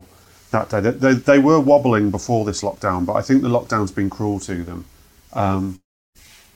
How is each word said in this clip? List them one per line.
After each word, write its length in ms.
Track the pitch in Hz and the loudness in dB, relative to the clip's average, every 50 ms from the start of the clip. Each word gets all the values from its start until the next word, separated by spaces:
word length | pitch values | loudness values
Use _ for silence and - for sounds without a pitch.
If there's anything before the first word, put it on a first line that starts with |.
| - _ _ _ _ _ _ _ _ _ | -12 _ _ _ _ _ _ _ _ _
that 180 | - 110 - - | -4 -4 -4 -4
day. 120 | - 104 | -4 -4
They, 100 | 98 113 | -2 -2
they, 240 | 127 - 131 135 131 | -2 0 0 0 0
they 240 | 123 - 147 139 143 | 2 4 4 4 6
were 200 | 135 151 160 156 | 6 4 4 4
wobbling 520 | 139 135 143 143 127 127 113 107 104 101 | 4 4 4 4 4 2 2 2 2 0
before 340 | 95 95 - - 120 113 107 | -2 -4 -4 -2 -2 -2 -2
this 160 | 104 95 - | -2 -4 -6
lockdown, 460 | 101 101 - - - 101 90 90 90 | -6 -8 -6 -4 -4 -2 -2 -2 -2
but 80 | - 107 | -2 -2
I 80 | - | -2
think 180 | - - 135 135 | 0 2 2 2
the 80 | 131 120 | 2 2
lockdown's 440 | 120 120 - - 120 107 101 92 | 0 -2 -2 -2 -2 -2 -2 -4
been 180 | - 104 98 98 | -4 -4 -4 -4
cruel 300 | - - 107 104 101 95 | -4 -4 -4 -4 -4 -4
to 220 | - - 92 87 | -6 -8 -8 -8
them. 220 | 85 85 87 87 85 - _ _ _ _ _ _ _ _ | -8 -10 -12 -14 -16 -18 _ _ _ _ _ _ _ _
Um, 480 | - - 101 95 98 95 95 98 92 92 _ _ _ _ _ _ _ _ - - - - _ _ _ | -6 -2 -2 0 0 -2 -4 -6 -8 -12 _ _ _ _ _ _ _ _ -20 -20 -20 -20 _ _ _